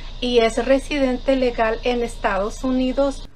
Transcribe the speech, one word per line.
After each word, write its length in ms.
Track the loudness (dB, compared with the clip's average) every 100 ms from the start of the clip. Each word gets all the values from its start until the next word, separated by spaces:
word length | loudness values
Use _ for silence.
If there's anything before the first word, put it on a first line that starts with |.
| -12 -6
y 200 | 0 4
es 260 | 4 2 2
residente 720 | 2 2 0 0 0 0 2
legal 420 | 2 0 0 0
en 180 | -2 -2
Estados 640 | -2 -2 -2 0 -2 -4 -2
Unidos 640 | 0 0 0 0 -2 -12